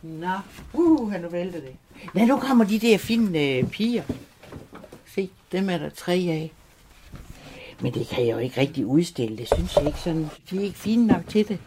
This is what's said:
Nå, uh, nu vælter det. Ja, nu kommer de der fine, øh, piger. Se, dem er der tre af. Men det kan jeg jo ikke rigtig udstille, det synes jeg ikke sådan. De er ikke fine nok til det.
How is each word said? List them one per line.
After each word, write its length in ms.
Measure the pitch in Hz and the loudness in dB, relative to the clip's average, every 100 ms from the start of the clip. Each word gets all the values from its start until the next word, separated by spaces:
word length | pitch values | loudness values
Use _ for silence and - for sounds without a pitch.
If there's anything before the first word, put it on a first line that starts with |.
Nå, 260 | 165 160 170 190 196 - - | -14 -8 -6 -6 -6 -18 -12
uh, 400 | - 339 311 220 196 | 2 4 4 2 -4
nu 60 | 170 | -4
vælter 320 | 175 180 175 | -6 -6 -8
det. 120 | 135 135 _ - 180 | -12 -18 _ -20 -6
Ja, 100 | 175 | 2
nu 120 | 226 262 | 4 4
kommer 280 | 254 247 | 4 4
de 140 | 214 214 | 4 4
der 200 | 233 202 | 4 4
fine, 400 | - 233 220 165 | 4 2 2 2
øh, 240 | 143 131 | 2 2
piger. 380 | 127 - 220 240 - - - _ - - - - - - - | 0 0 -2 -2 -4 -10 -10 _ -20 -20 -18 -20 -20 -20 -10
Se, 160 | - 190 _ _ | -6 -6 _ _
dem 180 | 180 196 | -4 -2
er 80 | 175 | -2
der 120 | 151 | -4
tre 220 | - - | -8 -2
af. 400 | 180 180 156 160 - - _ - - - - - - - - - - | 0 2 -2 -4 -12 -20 _ -20 -20 -20 -20 -18 -20 -20 -20 -20 -6
Men 140 | 123 | -4
det 140 | - - | -4 -4
kan 180 | - 120 | -2 0
jeg 60 | |
jo 60 | 113 | 0
ikke 220 | 131 120 | -4 -2
rigtig 260 | 139 139 107 | -2 -2 0
udstille, 500 | 139 175 - 117 110 | 2 2 -2 -6 -6
det 120 | 120 | -2
synes 220 | - 180 - | 0 2 2
jeg 100 | 147 | 2
ikke 120 | 151 | -2
sådan. 280 | - 160 156 - - | -4 -4 -4 -8 -8
De 60 | 185 | -4
er 40 | |
ikke 180 | 202 175 | -4 -6
fine 280 | 208 226 233 | -2 2 4
nok 220 | 180 165 | 2 2
til 200 | 214 208 | 0 0
det. 100 | 190 | -2